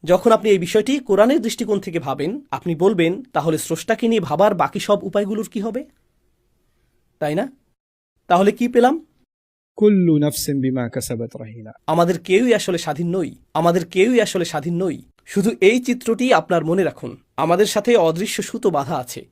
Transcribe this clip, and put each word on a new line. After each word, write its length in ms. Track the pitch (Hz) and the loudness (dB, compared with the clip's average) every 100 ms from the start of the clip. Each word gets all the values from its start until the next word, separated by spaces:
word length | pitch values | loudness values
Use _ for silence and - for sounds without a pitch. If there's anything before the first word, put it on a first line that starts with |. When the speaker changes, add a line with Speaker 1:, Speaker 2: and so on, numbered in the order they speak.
Speaker 1:
যখন 280 | 135 175 240 | 2 2 4
আপনি 180 | 220 214 | 2 4
এই 80 | 196 | 2
বিষয়টি 400 | 170 220 214 285 | 2 -2 0 -4
কোরআনের 440 | - 196 220 294 | 0 2 4 2
দৃষ্টিকোণ 380 | 226 - 220 202 | -2 -6 -4 -4
থেকে 180 | 196 170 | -4 -8
ভাবেন, 420 | 139 127 147 254 - | -6 -6 -6 -6 -10
আপনি 240 | 135 175 | -8 -6
বলবেন, 480 | 160 151 202 165 190 | 0 0 2 0 0
"তাহলে 360 | 262 160 156 156 | -6 -4 -2 -2
স্রষ্টাকে 500 | - 165 - 226 233 | -4 -8 -4 -2 0
নিয়ে 120 | 226 | 0
ভাবার 340 | 170 151 202 | 0 2 2
বাকি 260 | 196 139 208 | 2 -2 -2
সব 180 | - 202 | -2 -2
উপায়গুলোর 460 | 196 202 202 214 220 | 0 -4 -2 -6 -6
কি 120 | 220 | -8
হবে?" 240 | 214 220 294 _ _ _ _ _ _ _ _ _ _ _ _ _ | -8 -8 -12 _ _ _ _ _ _ _ _ _ _ _ _ _
তাই 160 | 151 | -4
না? 180 | 156 269 _ _ _ _ _ _ _ _ | -4 -6 _ _ _ _ _ _ _ _
তাহলে 260 | 175 196 | 2 2
কি 160 | 202 240 | 2 0
পেলাম? 380 | 240 240 320 - _ _ _ _ _ _ - | 4 2 2 -8 _ _ _ _ _ _ 2
Speaker 2:
কুল্লু 420 | 208 202 175 156 | 4 4 4 2
নাফসিন 420 | 147 - - 139 | 0 -4 -6 -2
বিমা 280 | 131 131 120 | -2 -2 -4
কাসাবাত 480 | 127 117 117 117 - | -6 -8 -8 -8 -12
রাহিনা। 360 | 110 113 110 - - | -16 -16 -20 -16 -4
Speaker 1:
আমাদের 340 | 160 170 175 | 0 0 0
কেউই 340 | 170 185 247 | 0 2 4
আসলে 240 | 214 - 175 | 0 0 -4
স্বাধীন 380 | - 147 175 185 | -4 -4 -4 -2
নই, 180 | 160 - _ | -4 -8 _
আমাদের 320 | 156 170 175 170 | 0 2 2 -2
কেউই 340 | 190 208 247 | 2 4 4
আসলে 240 | 208 190 | 2 -2
স্বাধীন 380 | 170 151 147 170 | -4 -4 -4 -2
নই। 200 | 185 - - _ _ | -2 -6 -12 _ _
শুধু 240 | - 202 - | 0 0 4
এই 220 | 190 247 | 4 4
চিত্রটি 500 | 247 247 - 226 247 | 0 -4 -2 -2 2
আপনার 320 | 202 156 175 | 2 2 -2
মনে 200 | 160 180 | 0 0
রাখুন, 320 | 165 - 123 - _ - | 0 -4 -14 -14 _ -6
আমাদের 300 | 165 180 208 | 0 2 2
সাথে 300 | 214 208 233 | 0 2 4
অদৃশ্য 460 | 165 160 208 - | 4 0 -6 -6
সুতো 280 | - 226 214 | -8 -2 -2
বাঁধা 260 | 160 135 156 | -2 -4 -6
আছে 320 | 123 - - | -8 -14 -18